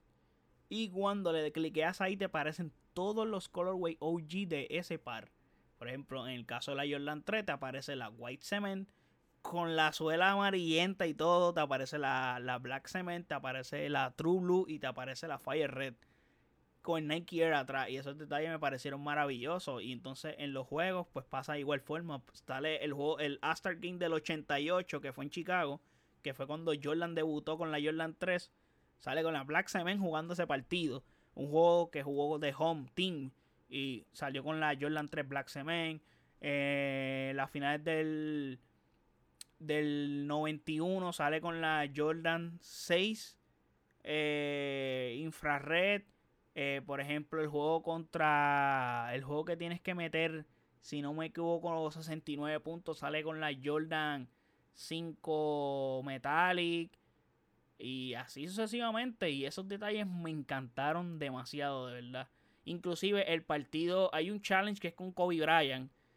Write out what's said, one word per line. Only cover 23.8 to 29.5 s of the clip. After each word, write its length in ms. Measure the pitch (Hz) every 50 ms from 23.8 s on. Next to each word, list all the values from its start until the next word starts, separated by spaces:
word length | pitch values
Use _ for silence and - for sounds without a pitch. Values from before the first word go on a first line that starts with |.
| 170 175 180 175
del 160 | 175 165 160
ochenta 460 | 156 151 - 165 156 - - 147 139
y 100 | 147 160
ocho, 320 | 180 185 185 - - 143
que 120 | - 139 127
fue 120 | - 139
en 40 | 143
Chicago, 520 | - 180 160 175 180 180 165 143 143 143 - _ _ _ _ _ _ _ -
que 100 | 147 131
fue 140 | - 135 135
cuando 260 | 147 160 165 165 151 147
Jordan 320 | 135 143 156 165 170 170 165
debutó 440 | 160 156 160 151 151 - 156 160 160
con 140 | 170 160
la 80 | 156 147
Jordan 340 | 147 151 160 160 160 160 156 -
tres. 340 | 185 185 180 175 - - _ _ _ _ _ _ _ _ _ _
Sale 220 | - 135 131 160
con 120 | 160 165 160
la 100 | 143 135
Black 240 | 139